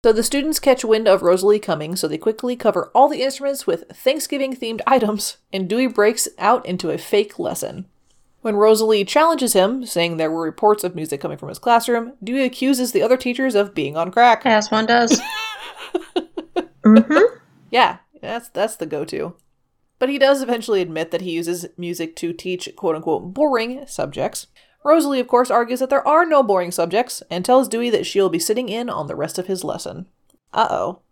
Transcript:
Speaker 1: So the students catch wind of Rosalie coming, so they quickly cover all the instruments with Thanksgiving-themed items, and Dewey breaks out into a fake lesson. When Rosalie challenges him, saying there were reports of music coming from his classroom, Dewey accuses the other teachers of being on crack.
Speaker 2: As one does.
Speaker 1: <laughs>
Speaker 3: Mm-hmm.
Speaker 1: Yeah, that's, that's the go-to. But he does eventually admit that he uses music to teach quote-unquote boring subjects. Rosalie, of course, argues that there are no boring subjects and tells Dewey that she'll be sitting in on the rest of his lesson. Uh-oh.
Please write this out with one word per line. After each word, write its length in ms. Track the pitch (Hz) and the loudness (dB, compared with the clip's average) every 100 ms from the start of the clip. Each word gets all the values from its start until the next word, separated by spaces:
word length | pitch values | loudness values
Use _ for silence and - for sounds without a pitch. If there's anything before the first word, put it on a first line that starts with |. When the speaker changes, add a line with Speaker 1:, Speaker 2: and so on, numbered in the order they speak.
| 233 | 4
Speaker 1:
So 80 | |
the 100 | 220 | 2
students 360 | 233 285 294 302 | 0 -2 -2 0
catch 260 | 277 254 220 | 2 2 2
wind 220 | 220 226 | 2 4
of 120 | 190 | 4
Rosalie 360 | 175 180 196 208 | 4 2 4 2
coming, 380 | 208 156 151 180 | 0 -4 -4 -6
so 100 | 160 | -4
they 100 | 156 | -2
quickly 380 | 220 220 247 247 | -4 -2 -6 -2
cover 340 | 220 185 - 233 | -2 -2 -2 2
all 140 | 285 | 2
the 120 | 302 | 2
instruments 440 | 269 269 277 277 - | -4 -4 -6 -4 -4
with 160 | 165 - | -4 -6
Thanksgiving-themed 840 | - 254 302 - 285 269 254 226 226 - | -4 -2 -2 -4 -4 -4 -6 -8 -4 2
items, 500 | 262 208 214 - - _ | 2 2 -2 -6 -10 _
and 160 | 190 180 | -6 -2
Dewey 180 | 226 262 | 0 0
breaks 420 | 214 208 240 - - | 2 2 2 -6 -2
out 280 | 196 233 - | 0 0 0
into 240 | 180 170 | -6 -4
a 80 | 147 | -6
fake 400 | - 202 208 - | 0 0 0 -6
lesson. 480 | - 170 - - 185 _ _ _ _ _ | -6 -6 -8 -10 -16 _ _ _ _ _
When 140 | 226 208 | -4 4
Rosalie 480 | 214 220 220 214 196 | 6 6 4 2 2
challenges 480 | 294 330 311 247 | 2 4 2 2
him, 320 | 196 190 262 240 | 4 4 0 -4
saying 320 | 170 170 165 | -2 -2 0
there 140 | 160 | -2
were 120 | 165 | -2
reports 400 | 160 - 208 208 | -4 2 2 4
of 120 | 180 170 | 0 -6
music 240 | 156 139 | -8 -6
coming 160 | 165 151 | -8 -10
from 100 | - | -12
his 100 | - | -6
classroom, 540 | 247 233 233 233 233 285 | 2 2 2 -2 -4 -12
Dewey 220 | 208 262 | -6 -2
accuses 480 | 254 254 262 254 247 | -2 0 0 0 0
the 100 | 214 | 0
other 140 | 226 254 | 2 0
teachers 380 | 254 247 262 208 | 0 -2 0 0
of 180 | 202 | 0
being 220 | 165 143 151 | -4 -6 -4
on 140 | 170 | -2
crack. 340 | 233 240 226 254 | 4 4 4 2
Speaker 2:
As 260 | 214 214 | 2 2
one 140 | 220 220 | -2 2
does. 340 | 240 233 - - | 2 2 0 -2
Speaker 1:
<laughs> 60 | 440 440 - - - - 339 - 349 330 - - 359 349 _ | -8 -10 -12 -16 -18 -10 -10 -6 -10 -8 -14 -8 -8 -10 _
Speaker 3:
Mm-hmm. 540 | 214 220 226 311 466 - _ _ _ | 6 6 6 4 2 0 _ _ _
Speaker 1:
Yeah, 260 | 233 220 - _ _ | 2 2 0 _ _
that's, 280 | - 233 - | -10 -10 -8
that's 260 | - 202 - | -4 -4 -4
the 100 | 160 | -8
go-to. 500 | 151 151 - 156 - _ _ _ _ _ _ | -6 -6 -8 -8 -10 _ _ _ _ _ _
But 100 | 262 | -4
he 100 | 277 | 2
does 220 | 269 277 | 4 2
eventually 400 | 254 233 226 202 | 0 -4 0 0
admit 300 | 165 156 165 | 0 -4 -4
that 100 | 165 | -6
he 100 | 185 | -4
uses 340 | 165 170 175 170 - | -6 -4 -6 -8 -10
music 380 | 175 170 165 165 | -8 -6 -8 -6
to 160 | 170 | -8
teach 360 | 165 185 180 - - | -8 -8 -8 -10 -6
quote-unquote 580 | 170 156 156 135 175 | -4 -2 -2 -4 -4
boring 540 | 196 302 247 226 254 277 | -2 0 0 -2 -8 -12
subjects. 600 | - 147 - 151 - - _ _ _ | -8 -6 -4 -6 -6 -16 _ _ _
Rosalie, 360 | 294 320 285 269 | 2 2 2 -2
of 80 | 247 | 2
course, 220 | 247 254 | 2 2
argues 300 | 214 233 254 | 0 0 -4
that 100 | 262 | 0
there 160 | 277 - | 0 4
are 180 | 311 339 | 2 4
no 180 | 302 | 2
boring 280 | 226 190 175 | 4 0 0
subjects 520 | 180 170 202 247 - - | -2 0 0 -2 -8 -8
and 140 | 175 180 | -6 4
tells 220 | 262 254 | 4 4
Dewey 200 | 226 240 | -2 0
that 160 | 214 - | 0 0
she'll 240 | 196 190 | 0 2
be 100 | 160 | 0
sitting 280 | 165 220 247 | -2 -2 -2
in 200 | 220 240 | -6 -6
on 180 | - 143 | -6 -8
the 80 | 156 | -6
rest 240 | 147 - | -6 -6
of 80 | 180 | -6
his 160 | 185 | -6
lesson. 440 | 151 - - - 180 _ _ _ _ | -6 -8 -10 -12 -16 _ _ _ _
Uh-oh. 460 | 214 - - 98 185 _ | -2 0 0 -4 -8 _